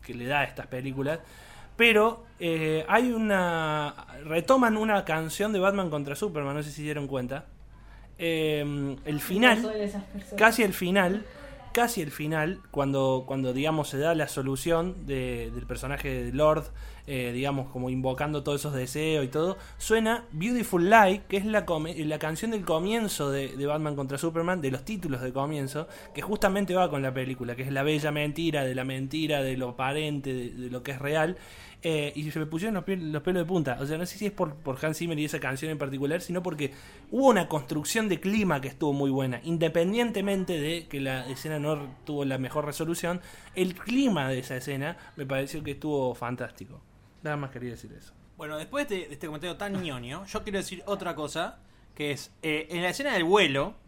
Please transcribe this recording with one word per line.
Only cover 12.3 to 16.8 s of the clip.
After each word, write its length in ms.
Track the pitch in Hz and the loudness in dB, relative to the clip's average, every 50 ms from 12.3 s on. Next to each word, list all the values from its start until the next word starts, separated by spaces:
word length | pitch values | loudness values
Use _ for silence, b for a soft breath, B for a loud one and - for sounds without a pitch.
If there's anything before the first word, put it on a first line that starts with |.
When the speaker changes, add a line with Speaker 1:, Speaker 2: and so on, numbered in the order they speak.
| 160 160 151 165 190 - - - | 0 2 2 0 -2 -4 -10 -6
Speaker 1:
cuando, 540 | - 143 139 139 139 139 135 135 131 131 131 131 | -2 0 0 2 2 4 4 4 4 2 0 -2
cuando, 240 | 139 135 135 127 | -4 -2 0 0
digamos, 380 | 123 135 143 156 156 156 143 - | 0 0 0 2 2 0 -2 -2
se 80 | - 135 | -2 0
da 180 | 143 165 170 | 2 2 2
la 140 | 160 151 - | 2 0 -2
solución 760 | - 139 131 135 135 131 - 165 165 165 170 185 180 175 151 | -2 -4 -2 -2 -2 -2 2 2 2 2 2 0 -4 -8 -6
de, 460 | 139 139 135 127 127 123 117 117 113 113 | -4 -4 -2 -2 -2 -4 -4 -6 -6 -6
del 120 | 123 120 - | -8 -8 -6
personaje 560 | 123 113 - 131 143 139 - 143 131 127 120 | -8 -6 -4 -6 -4 -4 -4 -4 -2 -2 -4
de 80 | 120 117 | -2 2
Lord, 300 | 135 151 156 156 160 147 - B B | 4 6 6 6 4 2 -6 B B